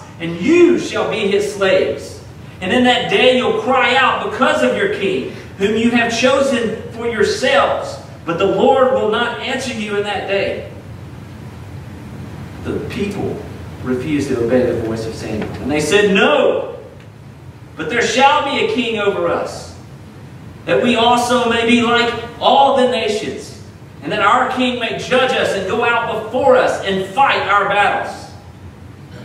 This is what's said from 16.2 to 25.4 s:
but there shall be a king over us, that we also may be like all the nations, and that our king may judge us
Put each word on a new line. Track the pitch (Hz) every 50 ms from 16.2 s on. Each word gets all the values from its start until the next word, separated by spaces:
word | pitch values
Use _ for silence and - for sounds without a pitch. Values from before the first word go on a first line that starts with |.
| - - 294 262 - - - - - - - - - - - - - - - - - - - - - - - - - - -
but | - 226 240
there | 240 233
shall | - - 220 254 277 277 294 294 269
be | 277 247 - -
a | - 220
king | 247 240 226 220 208
over | 202 196 190 170 170 170
us, | 170 - - - - - - - - - - - - - - - - - - - - - - - - - -
that | 165 - 196 -
we | 240 240
also | 226 226 247 247 240 226 - 254 247 233 226
may | 226 233 233
be | 233 240 240
like | 233 240 240 233 233 - - - - - - -
all | - - 170 165 165 165 -
the | 247 247 -
nations, | - - - 208 208 214 - - - - - - - - - - - - - - - - -
and | 165
that | 208 214
our | - - 226 254 254 247
king | - 254 254 247 240 233
may | 226 214 196
judge | - - - 247 254 254 254
us | - 220